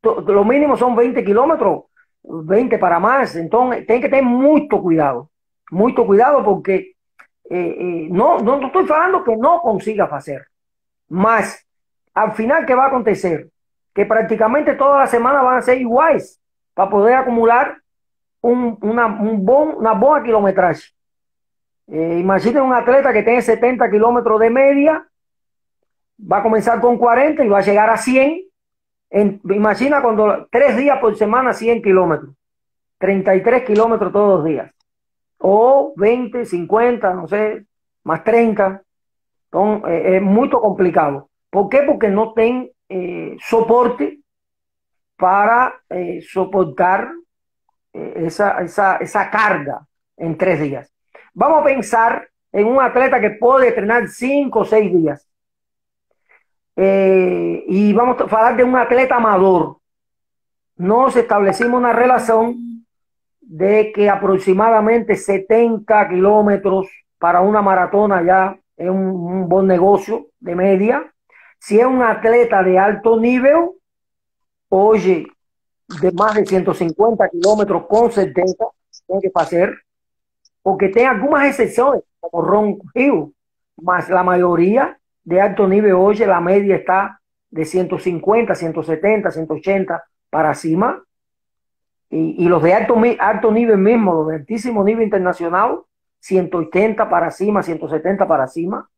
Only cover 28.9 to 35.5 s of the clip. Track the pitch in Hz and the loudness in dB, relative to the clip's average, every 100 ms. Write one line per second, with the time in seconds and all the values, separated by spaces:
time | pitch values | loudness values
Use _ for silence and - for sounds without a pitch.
28.9 | _ _ 202 208 196 180 196 214 202 262 | _ _ 0 0 -2 -4 0 0 0 0
29.9 | 294 247 214 214 - - 240 277 220 285 | 0 0 0 0 0 -2 2 2 2 0
30.9 | 277 226 208 208 233 254 208 220 233 208 | 2 0 0 0 0 0 -2 -2 -2 2
31.9 | 185 175 156 139 _ _ _ _ _ _ | 2 2 -2 -8 _ _ _ _ _ _
32.9 | _ 185 196 190 190 190 247 240 208 226 | _ -2 -2 0 0 2 0 0 0 2
33.9 | 226 190 202 208 185 156 139 - _ _ | 0 -2 0 2 2 0 -6 -8 _ _
34.9 | _ _ _ _ _ 185 | _ _ _ _ _ 0